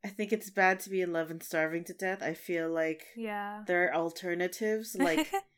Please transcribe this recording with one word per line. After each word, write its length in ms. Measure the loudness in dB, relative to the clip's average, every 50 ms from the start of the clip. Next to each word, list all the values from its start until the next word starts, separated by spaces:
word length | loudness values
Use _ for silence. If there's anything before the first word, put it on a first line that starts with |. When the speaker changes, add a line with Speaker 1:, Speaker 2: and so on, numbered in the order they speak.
| -8
Speaker 1:
I 60 | -8
think 220 | -4 -4 0 0
it's 200 | 0 -2 -2 -4
bad 280 | 2 4 6 6 6 4
to 100 | 0 -2
be 100 | 0 0
in 100 | 0 2
love 200 | 2 0 0 -2
and 100 | -4 -10
starving 420 | -8 -2 2 2 2 2 0 -4 -4
to 80 | -6 -8
death. 280 | -4 -2 -2 -2 -2
I 140 | -2 -4 -4
feel 340 | -4 -4 -2 -2 0 0 0
like 380 | 0 2 2 0 0 -4 -8 -18 -10
Speaker 2:
Yeah. 480 | -8 -6 -6 -4 -4 -6 -6 -6 -8 -2
Speaker 1:
there 220 | 0 2 4 4 4
are 60 | 4
alternatives. 960 | 2 0 0 -2 -4 -4 -2 0 0 0 -2 -2 -2 0 0 0 0 -2 -6 0
Like, 360 | 2 2 4 4 2 2 0 -2 -4 -4 _ _